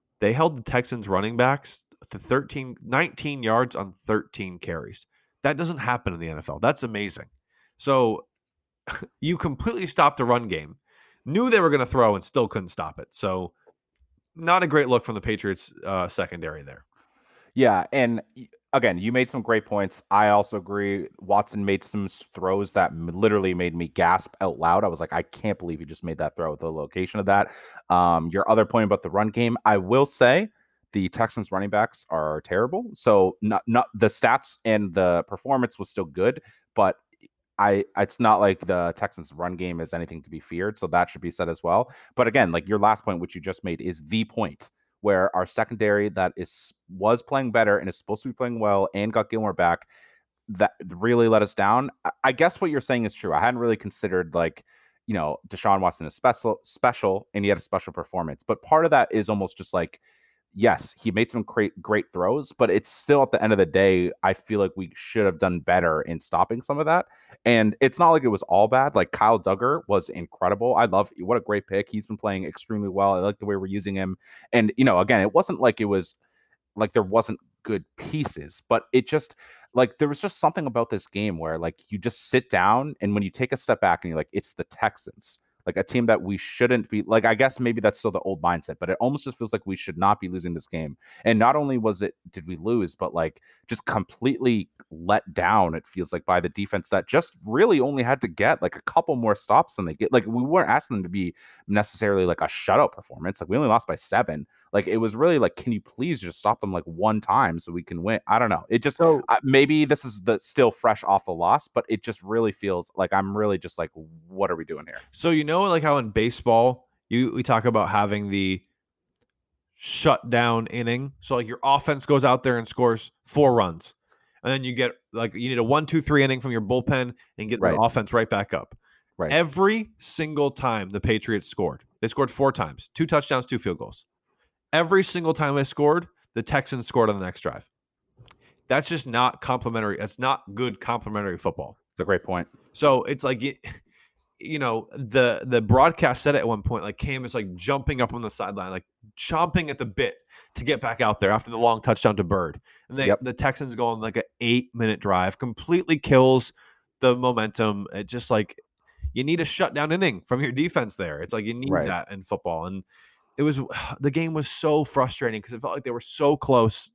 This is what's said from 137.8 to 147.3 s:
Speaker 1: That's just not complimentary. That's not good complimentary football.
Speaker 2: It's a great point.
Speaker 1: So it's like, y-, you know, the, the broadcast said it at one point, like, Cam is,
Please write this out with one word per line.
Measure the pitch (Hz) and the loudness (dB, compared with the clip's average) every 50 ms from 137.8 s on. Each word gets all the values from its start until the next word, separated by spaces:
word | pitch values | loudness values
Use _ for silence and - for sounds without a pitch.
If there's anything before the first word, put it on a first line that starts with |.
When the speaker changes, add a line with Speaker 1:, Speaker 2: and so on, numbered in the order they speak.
| _ _ _ _ _ _ _ _ _ _ _ _ _ _ _ _ _ - | _ _ _ _ _ _ _ _ _ _ _ _ _ _ _ _ _ -2
Speaker 1:
That's | - 143 151 - | 0 0 0 -2
just | 170 156 127 | -4 -6 -6
not | 135 117 117 123 123 - - | -4 0 2 2 2 0 -2
complimentary. | - - 127 127 - 120 113 117 107 104 95 - | -4 -4 -4 -2 -2 -4 -4 -2 -2 -4 -4 -4
That's | 101 104 - - | -6 -8 -8 -4
not | 123 131 135 - _ - 101 | -4 -2 -2 -4 _ -10 -8
good | 107 127 123 110 - | -6 -6 -6 -6 -6
complimentary | - - 117 117 - 107 107 104 104 98 87 85 | -6 -6 -6 -6 -6 -6 -6 -6 -4 -6 -6 -6
football. | - 92 82 - 69 64 - _ _ _ | -6 -6 -6 -6 -10 -14 -16 _ _ _
Speaker 2:
It's | _ - | _ -6
a | - | -2
great | - 98 87 - | -2 -2 -2 -2
point. | - 92 87 85 - _ - _ _ | -4 -6 -6 -6 -8 _ -20 _ _
Speaker 1:
So | - - 151 147 135 127 - | -6 0 2 4 4 2 2
it's | - 143 135 - | -2 -4 -4 -4
like, | 131 135 113 | -4 -4 -4
y-, | 117 135 - _ - - - - _ _ _ _ _ _ _ _ _ _ _ - | -6 -8 -8 _ -14 -16 -16 -16 _ _ _ _ _ _ _ _ _ _ _ -16
you | - - 156 151 | -12 -8 -6 -4
know, | 139 123 113 113 110 - - | -2 -2 -2 -2 -4 -8 -12
the, | - 135 110 101 131 127 120 110 - - | -12 -8 0 2 4 4 4 2 0 -2
the | 127 123 120 | 0 0 2
broadcast | 117 101 120 131 143 170 165 - 180 139 123 - - | 4 4 6 6 6 6 4 4 0 0 0 0 0
said | 147 143 | 0 2
it | 131 | 2
at | - 117 | 2 0
one | 113 104 95 | -2 -2 -4
point, | - 120 107 90 | -4 -4 -4 -4
like, | 104 104 - | -6 -8 -6
Cam | - - 135 131 127 | -6 -6 -6 -6 -8
is, | 120 | -8